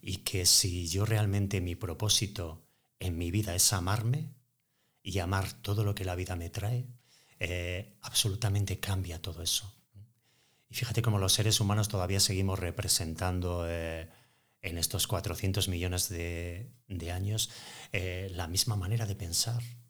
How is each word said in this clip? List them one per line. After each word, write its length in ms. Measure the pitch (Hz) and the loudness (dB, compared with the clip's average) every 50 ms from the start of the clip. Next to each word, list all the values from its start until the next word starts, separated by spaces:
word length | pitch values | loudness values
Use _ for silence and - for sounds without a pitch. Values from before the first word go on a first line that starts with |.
Y 180 | - - 92 90 | -6 -6 -8 -4
que 280 | - - - 95 90 | -4 -4 -2 2 4
si 420 | 87 - - - 98 87 90 87 82 | 6 6 6 6 4 0 0 -2 0
yo 160 | 80 98 104 | 0 0 2
realmente 560 | 104 110 107 107 101 98 101 101 98 104 98 | 2 4 4 4 4 4 2 2 2 2 0
mi 140 | 87 87 87 | 0 0 -4
propósito 920 | - - - 82 - - 104 - - 113 98 - - 87 80 80 - - _ _ _ _ _ _ _ | -4 -4 -6 -4 -2 2 4 4 4 2 0 -2 -6 -6 -6 -8 -12 -18 _ _ _ _ _ _ _
en 200 | - 92 85 80 | -4 -2 -2 0
mi 120 | 87 85 | 0 2
vida 240 | 82 104 107 - 85 | 2 2 2 2 2
es 180 | 90 - - - | 4 4 4 4
amarme 600 | 92 87 90 101 107 104 113 127 151 160 - - - _ _ _ _ _ _ _ _ _ _ _ _ _ | 4 2 2 2 2 2 2 2 0 0 -4 -8 -16 _ _ _ _ _ _ _ _ _ _ _ _ _
y 160 | 104 85 95 | -4 -2 0
amar 320 | 87 87 98 98 95 98 - | 0 2 2 0 0 -2 -6
todo 320 | - - - 101 101 110 | -10 -4 -2 0 2 2
lo 100 | 101 101 | 2 0
que 100 | - 95 | 0 -2
la 100 | 92 90 | -4 -2
vida 220 | 87 92 - 92 | -2 -2 -4 -4
me 140 | 85 85 85 | -4 -6 -6
trae, 360 | - - 101 104 123 123 123 - - - _ _ _ - _ _ - _ | -6 -4 -2 -2 -2 -2 -2 -4 -10 -18 _ _ _ -20 _ _ -8 _
eh, 560 | 90 87 87 90 87 87 90 90 - - - _ - | -4 -2 -2 -2 -2 -4 -4 -6 -6 -10 -14 _ -14
absolutamente 760 | - - - - 110 95 101 - 104 98 104 101 98 - - | -4 0 0 2 2 0 2 0 2 2 2 2 0 -2 -4
cambia 420 | - - 95 95 90 85 80 82 - | -2 -2 -2 -2 -2 -4 -6 -8 -8
todo 200 | 92 80 80 85 | -8 -8 -6 -2
eso. 320 | - - - - 98 - - _ _ _ - - - _ _ _ _ _ _ _ _ _ _ _ _ | -2 -2 -2 -2 -6 -16 -18 _ _ _ -20 -20 -20 _ _ _ _ _ _ _ _ _ _ _ _
Y 40 | - | -6
fíjate 280 | - - - 104 - 117 | -4 -4 0 0 2 2
cómo 160 | 117 104 101 | 4 4 4
los 140 | 95 95 - | 4 4 4
seres 280 | - 104 110 104 - | 4 4 4 4 4
humanos 280 | 107 98 104 107 107 104 | 4 4 4 2 2 0
todavía 320 | - 98 90 90 98 98 | 0 -2 0 2 2 2
seguimos 380 | - - 98 92 95 95 95 92 | 4 4 4 2 2 2 2 0
representando, 1040 | 87 87 85 - 98 - - - 90 80 80 80 90 90 90 90 87 90 87 87 85 | -2 -4 -4 -2 0 0 2 0 0 -2 -4 -2 0 0 0 0 0 0 0 -2 -2
eh, 440 | 82 85 85 82 82 80 82 80 85 - - _ _ _ _ _ _ _ _ | -2 -2 -2 -4 -4 -6 -6 -8 -12 -16 -20 _ _ _ _ _ _ _ _
en 180 | - 92 82 85 | -8 -6 -4 -2
estos 280 | 82 - - 87 - | -2 -2 0 0 0
cuatrocientos 640 | - - 87 - - 87 - - 98 92 98 90 95 | 0 0 -2 0 -2 -4 0 0 0 2 2 2 0
millones 400 | 92 85 87 90 90 90 - - | 0 0 0 0 0 0 -2 -2
de, 640 | 90 85 85 85 85 82 85 87 85 90 113 - - _ _ _ | -4 -4 -4 -4 -4 -4 -6 -6 -8 -8 -10 -12 -14 _ _ _
de 240 | 101 92 - 85 87 | -8 -6 -4 -4 -4
años, 380 | 92 98 101 107 107 104 - - - - - - - - - - | -2 -2 -2 0 -2 -2 -4 -6 -14 -16 -16 -16 -16 -16 -4 -4
eh, 360 | 101 90 92 90 90 95 95 90 | -4 -2 -2 -4 -6 -6 -6 -6
la 160 | 87 87 80 | -6 -6 -2
misma 280 | 85 95 - - 107 | 0 0 2 2 2
manera 300 | 101 92 90 110 117 110 | 0 2 0 0 0 0
de 80 | 98 98 | 0 -2
pensar. 480 | - 98 82 82 - - 117 117 120 120 - - - - _ | -4 -6 -4 0 0 0 0 0 -4 -4 -6 -12 -16 -20 _